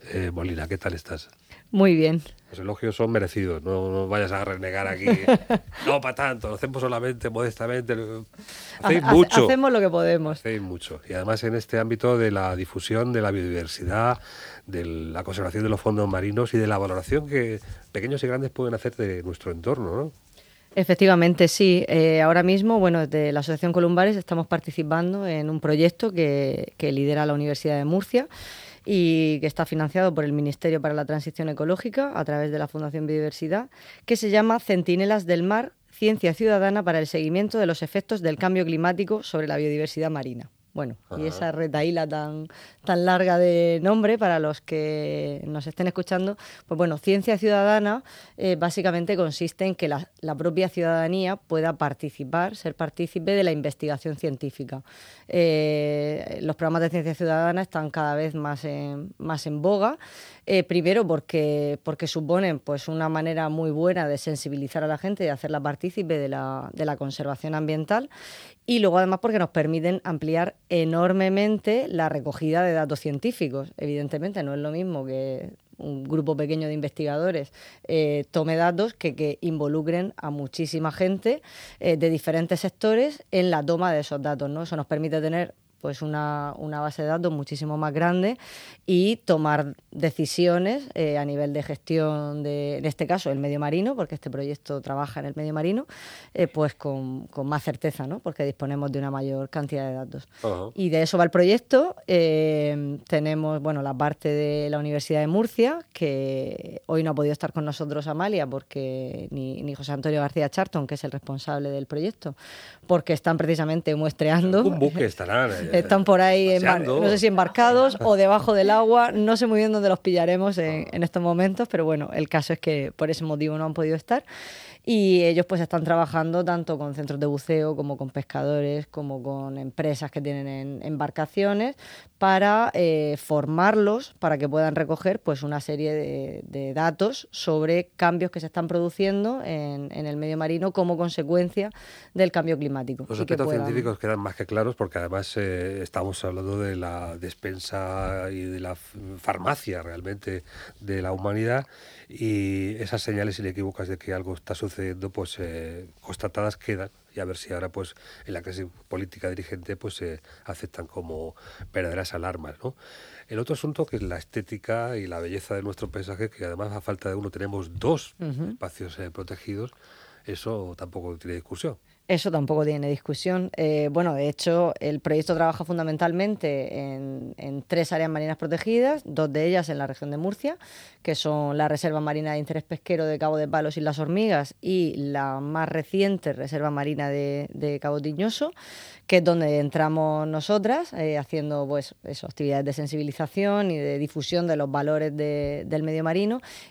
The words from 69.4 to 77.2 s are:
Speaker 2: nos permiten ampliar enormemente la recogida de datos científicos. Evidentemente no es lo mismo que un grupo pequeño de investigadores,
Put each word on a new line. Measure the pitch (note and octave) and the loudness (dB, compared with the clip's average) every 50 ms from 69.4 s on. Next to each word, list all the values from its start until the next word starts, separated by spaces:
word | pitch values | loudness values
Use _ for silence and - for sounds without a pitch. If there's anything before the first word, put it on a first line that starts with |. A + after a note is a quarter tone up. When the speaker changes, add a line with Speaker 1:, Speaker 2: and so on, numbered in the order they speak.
Speaker 2:
nos | F3 - | 0 0
permiten | - E3 D3 D#3+ D#3+ E3 D#3 F3 F#3 F#3 - | 0 0 0 2 0 0 0 0 -2 -2 -2
ampliar | F3+ D#3+ D3 D#3 D#3 D#3+ E3 F3 F#3+ - _ _ - | -4 -4 -4 -2 0 0 0 0 0 -4 _ _ 0
enormemente | F3+ E3+ D#3+ D#3+ E3 E3 F3 F#3 F#3 F#3+ F#3+ F#3+ F#3+ G3+ G#3 G#3+ G#3+ G3+ - G#3+ A3 B3+ C4 - | 2 2 2 2 4 4 4 4 4 4 2 2 4 2 2 2 0 0 0 0 0 0 0 0
la | F#3 E3 D#3+ D#3 | 0 0 0 0
recogida | D3+ C#3+ B2 D3 C3+ - D#3+ D#3 D#3+ E3+ | 0 -2 -4 -6 -6 -2 0 0 2 4
de | F3+ F3+ | 4 4
datos | E3 D#3+ D#3 C3+ D3+ - | 2 2 0 0 -2 -4
científicos. | - D#3 C#3+ C#3 - A#3+ A#3+ - E3+ C#3 C3 C3+ C#3 F3 - | -4 -4 -4 -2 -2 -2 -2 -2 -2 -2 -2 -4 -8 -8 -10
Evidentemente | - - D3 D3 C#3+ D3 C3 D#3 D3 D#3+ G3 G3 G3 D3 | -8 -4 -4 -2 -2 -4 -4 -4 -4 -4 -4 -4 -4 -4
no | C#3 C#3 | -4 -4
es | D3 | -4
lo | D3 D3+ | -4 -4
mismo | D#3 E3+ F#3 F#3 E3 C#3 C3+ | -4 -4 -4 -4 -4 -4 -6
que | C3 C3 C3 C3+ C3+ C3 - - - - - _ _ _ - | -4 -4 -4 -4 -4 -6 -6 -8 -10 -14 -16 _ _ _ -12
un | - D3 C#3+ C3+ C3+ | -10 -8 -8 -8 -6
grupo | C#3+ D#3 D#3 C#3+ D#3 D#3 | -2 -2 0 0 0 0
pequeño | C#3+ D3+ D3 D#3 D#3 D#3 D3+ | -2 -2 -2 -2 -2 -2 -2
de | D3+ | -4
investigadores, | D3+ C#3+ C#3+ - - D3+ D3 C#3+ D3+ | -4 -4 -4 -4 -4 -4 -2 -2 0